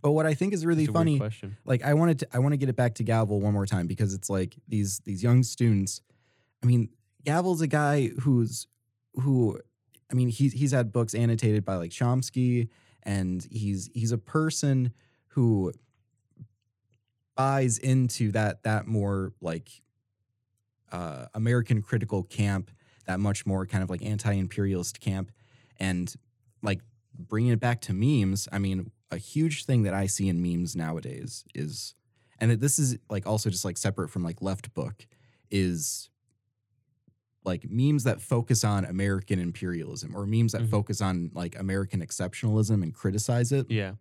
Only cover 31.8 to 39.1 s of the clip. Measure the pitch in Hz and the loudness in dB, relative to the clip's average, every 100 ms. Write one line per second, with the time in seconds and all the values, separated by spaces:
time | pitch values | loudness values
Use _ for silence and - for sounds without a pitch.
31.8 | - - _ _ _ _ 113 113 139 139 | -12 -16 _ _ _ _ 0 2 2 2
32.8 | 139 117 _ 104 95 110 110 90 98 85 | 0 -2 _ -6 -2 -2 0 -2 -4 -2
33.8 | 104 98 82 - 85 85 95 95 - - | -2 -2 -4 -4 -6 -4 -4 -6 -8 -8
34.8 | - 104 - _ _ _ _ 101 92 87 | -8 -8 -18 _ _ _ _ 0 0 0
35.8 | - - - _ _ _ _ _ _ _ | -4 -8 -12 _ _ _ _ _ _ _
36.8 | _ _ _ _ _ _ - 90 - 107 | _ _ _ _ _ _ -4 -4 -4 0
37.8 | 139 147 120 - - 123 117 113 110 101 | 2 2 2 -2 0 -2 2 2 2 0
38.8 | 90 90 101 | 0 -2 0